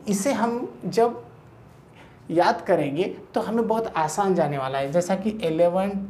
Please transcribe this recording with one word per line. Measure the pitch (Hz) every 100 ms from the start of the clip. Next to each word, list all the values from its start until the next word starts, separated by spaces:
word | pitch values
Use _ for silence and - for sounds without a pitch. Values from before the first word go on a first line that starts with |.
| 214
इसे | 202 277
हम | 214 233 240 - - 185
जब | - 233 - - - - - - - - - - - -
याद | 156 175 233
करेंगे | - 165 143 143 196 - -
तो | 240
हमें | 190 233 208
बहुत | 220 226 165
आसान | 156 - 196
जाने | 180 147 143
वाला | 131 135
है, | 139
जैसा | 170 175 190
कि | 214
इलेवन, | 208 165 160 175 185 196 196